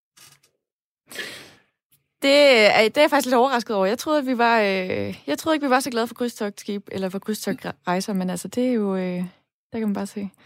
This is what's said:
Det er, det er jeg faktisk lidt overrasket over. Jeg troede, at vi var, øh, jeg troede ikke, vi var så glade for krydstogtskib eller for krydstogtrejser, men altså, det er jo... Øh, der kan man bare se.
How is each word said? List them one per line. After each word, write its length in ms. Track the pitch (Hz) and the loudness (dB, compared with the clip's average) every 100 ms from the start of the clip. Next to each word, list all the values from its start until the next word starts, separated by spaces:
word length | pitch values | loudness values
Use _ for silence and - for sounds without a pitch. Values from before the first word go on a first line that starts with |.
| _ _ - _ _ _ _ _ _ _ - - - - - _ _ _ _ _ _ _ | _ _ -20 _ _ _ _ _ _ _ -20 -16 -14 -16 -20 _ _ _ _ _ _ _
Det 440 | 277 277 285 240 208 | 2 6 6 8 6
er, 180 | - | 6
det 140 | 220 - | 2 4
er 40 | |
jeg 80 | 320 | 4
faktisk 160 | 285 254 | 2 2
lidt 100 | 247 | 2
overrasket 400 | 269 240 214 202 | 2 0 -2 0
over. 100 | 190 | 0
Jeg 120 | 247 | -2
troede, 220 | 320 302 | 0 0
at 80 | 254 | 0
vi 100 | 240 | 0
var, 240 | 233 233 | 2 4
øh, 540 | 202 190 185 202 202 185 - | 2 0 -2 -4 -6 -8 -6
jeg 100 | 294 | -4
troede 180 | 320 311 | -2 0
ikke, 100 | 285 | 2
vi 40 | |
var 100 | 254 | 0
så 100 | 269 | 0
glade 180 | 233 233 | -4 -4
for 80 | 233 | -4
krydstogtskib 680 | 240 - 208 202 - 202 - | -8 -6 -8 -8 -8 -8 -8
eller 180 | 196 190 | -8 -6
for 100 | 190 | -6
krydstogtrejser, 960 | - 214 - 185 170 - - 180 190 | -6 -6 -6 -6 -8 -10 -4 -4 -2
men 160 | 190 185 | -4 -4
altså, 180 | 180 190 | -6 -6
det 200 | - 254 | -2 0
er 40 | |
jo... 240 | 240 202 190 | 0 0 -2
Øh, 200 | 180 180 180 - _ _ _ | -4 -4 -6 -10 _ _ _
der 80 | 233 | -6
kan 20 | |
man 120 | 220 | -4
bare 140 | 196 202 | -4 -6
se. 220 | - 196 _ | -8 -12 _